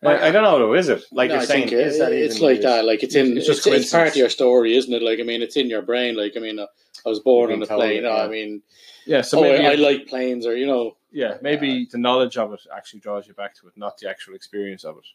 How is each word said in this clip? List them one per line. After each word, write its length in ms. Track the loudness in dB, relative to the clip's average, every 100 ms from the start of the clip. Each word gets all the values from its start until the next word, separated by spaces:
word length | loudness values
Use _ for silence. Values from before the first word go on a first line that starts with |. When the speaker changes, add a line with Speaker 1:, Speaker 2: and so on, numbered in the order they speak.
Speaker 1:
Like, 180 | 2 2
Speaker 2:
Uh, 40 | 4
Speaker 1:
I 60 |
don't 120 | 4
know, 160 | 4 4
though, 140 | 4 2
is 140 | 2
it? 140 | -2 -4
Like 180 | -2 0
Speaker 3:
No, 60 | 0
Speaker 1:
you're 60 |
Speaker 3:
I 20 | 0
Speaker 1:
saying, 240 | 0 0
Speaker 3:
think 120 | 0
Speaker 1:
is 160 | 0 0
that 140 | 0
Speaker 3:
it, 60 | 0
it's 160 | -2 0
Speaker 1:
even 120 | 2
Speaker 3:
like 80 | 2
Speaker 1:
news? 80 | 2
Speaker 3:
that. 200 | 2 2
Like, 160 | 0
it's 120 | 0 2
in, 200 | 2 2
Speaker 2:
It's 100 | 0
just 180 | 2 2
Speaker 3:
it's, 100 | 2 2
it's 60 |
part 160 | 2 2
of 60 |
Speaker 2:
coincidence. 20 | 2
Speaker 3:
your 120 | 0
story, 460 | 2 4 4 4 2
isn't 160 | 0
it? 80 | -2
Like, 180 | -2 -2
I 40 |
mean, 180 | -4 -6
it's 160 | -4 -4
in 100 | -2
your 140 | -4
brain. 340 | -4 -2 -2 -4
Like, 180 | -6 -6
I 20 |
mean, 200 | -10 -10
uh, 80 | -12 _ _ -12
I 60 | -6
was 100 | -4
born 300 | 4 4 4
Speaker 1:
You've 60 | -2
Speaker 3:
on 40 |
Speaker 1:
been 40 | -2
Speaker 3:
a 20 |
Speaker 1:
told 120 | -2
Speaker 3:
plane. 160 | 0 0
Speaker 1:
it, 20 | -2
Speaker 3:
Oh, 80 | -2
Speaker 1:
yeah. 80 |
Speaker 3:
I 40 | -2
mean, 340 | -6 -10 -12 _ _ -20 -20 -2
Speaker 2:
Yeah, 140 | 0
so 180 | 2 2
Speaker 3:
oh, 20 |
Speaker 2:
maybe 240 | 4 4 4
Speaker 3:
I, 40 |
I 40 |
Speaker 2:
you 100 | 4
Speaker 3:
like 220 | 4 2 -4
planes, 380 | -6 -4 -4 -4
or, 100 | -4
you 120 | -2
know. 300 | -2 -4 -10 _
Speaker 2:
Yeah, 260 | -8 -6 -6
maybe 260 | -4 -4 -2
Speaker 3:
Yeah. 180 | -4 -6
Speaker 2:
the 60 | -4
knowledge 400 | -2 0 0 -4
of 160 | -8
it 60 | -8 _ -20
actually 240 | -20 -20
draws 280 | -10 -10 -12
you 60 |
back 220 | -14 -14 _
to 120 | _
it, 60 | _
not 220 | -14 -12
the 100 | -14
actual 280 | -14 -18 -20
experience 480 | -14 -10 -10 -12
of 140 | -16 -20
it. 60 | -20